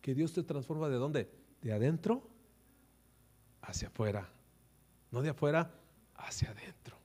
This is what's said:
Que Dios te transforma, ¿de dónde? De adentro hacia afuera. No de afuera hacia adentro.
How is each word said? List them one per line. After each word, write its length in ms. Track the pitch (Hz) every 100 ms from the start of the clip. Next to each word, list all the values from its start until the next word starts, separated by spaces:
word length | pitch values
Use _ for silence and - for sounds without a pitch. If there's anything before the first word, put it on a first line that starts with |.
Que 120 | -
Dios 200 | 131 160
te 100 | 180
transforma, 440 | - 143 123 156 156
¿de 60 | 127
dónde? 340 | 139 143 98 - - -
De 120 | 120
adentro 560 | 107 131 165 208 254 - - - _ _ _ - _ _ _ _ _ - _
hacia 260 | - - 101
afuera. 420 | - 107 101 90 - _ _ _ _ _ _ _
No 100 | 120
de 80 | 151
afuera 440 | 139 147 160 170 - - - _ -
hacia 360 | - - -
adentro. 440 | - - - - -